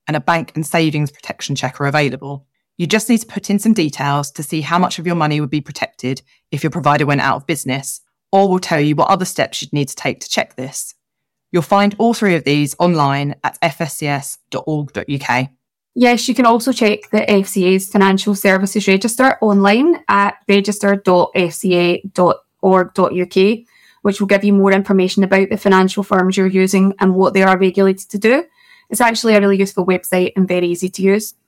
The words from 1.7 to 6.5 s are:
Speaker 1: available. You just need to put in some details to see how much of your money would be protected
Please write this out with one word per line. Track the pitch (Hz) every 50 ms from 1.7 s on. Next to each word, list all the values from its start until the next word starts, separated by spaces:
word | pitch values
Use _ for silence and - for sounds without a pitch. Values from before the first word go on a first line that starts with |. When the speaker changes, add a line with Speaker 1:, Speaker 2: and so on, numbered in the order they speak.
| - - 143
Speaker 1:
available. | 143 139 151 147 135 127 127 139 139 143 139 - _ _ _ _ _ _
You | - 175
just | 151 208 220 214 -
need | 233 208
to | -
put | - - 196 - -
in | 202 196
some | - 226 220
details | 220 160 147 - - 143 143 143 147 143 -
to | - - 151
see | - 170 156
how | 143 143 170 175
much | 180 180 - -
of | 156
your | 180 175
money | 170 151 151 147 151
would | 151 135
be | 151 147
protected | 139 - 143 - - - _ - - 127 135 - - _ _ _ _ _